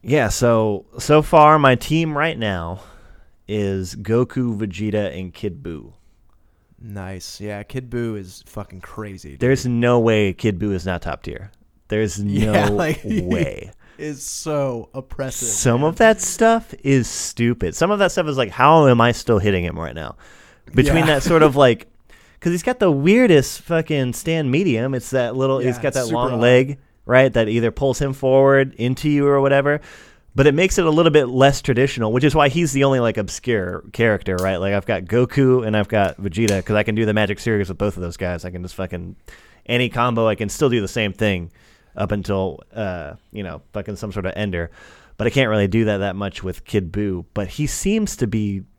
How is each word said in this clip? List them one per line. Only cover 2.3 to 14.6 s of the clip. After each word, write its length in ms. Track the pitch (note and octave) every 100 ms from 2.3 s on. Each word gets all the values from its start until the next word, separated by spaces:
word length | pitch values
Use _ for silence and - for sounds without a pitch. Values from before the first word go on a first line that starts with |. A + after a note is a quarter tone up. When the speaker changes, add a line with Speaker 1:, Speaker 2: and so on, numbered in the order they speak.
| A2+
Speaker 1:
now 420 | A2 F#2 E2 F#2+ - - - - - _ -
is 460 | G#2 G2+ F#2+ F#2 -
Goku, 640 | G#2 A2+ B2 - B2 G#2
Vegeta, 580 | G#2+ F2+ G#2+ G#2 G2+ C#2+
and 160 | F#2
Kid 300 | - G#2 E2
Buu. 300 | F2+ D#2 A1 - _ _ _ _ _ _ _ _
Speaker 2:
Nice. 600 | A2+ G2+ F#2 F#2+ - -
Yeah, 200 | G2+ G2+
Kid 260 | G#2 C3 B2
Buu 280 | A#2+ A#2 G#2
is 260 | F#2 - -
fucking 320 | - G2+ F#2
crazy, 500 | - - G#2+ F#2+ D2
dude. 80 | C2+
Speaker 1:
There's 240 | A#2+ C3+ B2
no 340 | A#2+ A#2+ B2
way 320 | A2+ G#2+ G2+
Kid 260 | F2+ A2+ F#2
Buu 120 | G#2
is 120 | F#2+ F2+
not 160 | F2
top 220 | E2+ -
tier. 280 | E2 - G2+ _ _ _ _
There's 300 | G#2+ G#2+ G#2
Speaker 2:
<laughs> 40 |
Yeah, 460 | G#2 G2+ G#2+ G#2 -
Speaker 1:
no 60 | G3+
Speaker 2:
like, 260 | D#3+ D#3
<laughs> 40 | -
Speaker 1:
way. 640 | G#3+ F3+ F3+ E3 - - - - -
Speaker 2:
is 260 | D3+ C#3
so 680 | - - D#3+ D3